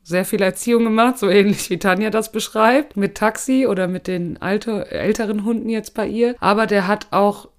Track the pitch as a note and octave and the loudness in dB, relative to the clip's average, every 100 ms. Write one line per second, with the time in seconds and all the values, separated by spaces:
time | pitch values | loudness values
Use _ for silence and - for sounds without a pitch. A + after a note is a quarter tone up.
0 | - F3+ F#3+ G3+ F#3+ F#3 A#3+ A#3 A3+ A3 | -4 -4 -2 0 0 0 0 2 4 4
1 | A#3+ B3+ D4 G3+ G3+ - - F3 G3 F#3 | 2 2 4 4 4 0 -2 -2 0 0
2 | G#3+ A3 A3 A3 - A3 A3 C4 D4 G3+ | 0 -2 -4 -6 -4 2 4 4 0 -2
3 | G3 - G#3+ A3 - C4 C4 F#3+ F#3 F#3 | -4 0 -2 -2 0 2 2 0 -2 -4
4 | - F3+ F3 - F#3 G#3 A#3 G#3 - D2+ | -4 -4 -4 -6 -4 -4 -2 -6 -6 -4
5 | C#3+ G#3+ G#3+ G#3 G#3 A#3 A3 A3 G#3+ - | -2 -2 -2 -4 -2 -4 -4 -6 -6 -6
6 | G#3 A3 A#3+ B3 F#3 G#3 A3 G3+ F#3 G#3 | -4 0 0 0 0 2 2 0 0 -4
7 | - F#3+ G3+ G3+ - | -2 0 2 0 -10